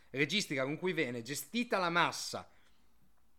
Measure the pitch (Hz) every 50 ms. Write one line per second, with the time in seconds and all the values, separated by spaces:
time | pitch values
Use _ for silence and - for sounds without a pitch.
0 | - - - 135 151 147 170 208 - - 156 131 131 135 156 143 170 185 175 160
1 | 147 123 123 120 113 127 143 - - - - 240 240 240 226 196 180 170 170 175
2 | 160 139 120 - - - - 98 87 - - - - - - - - - - -
3 | - - - - - - -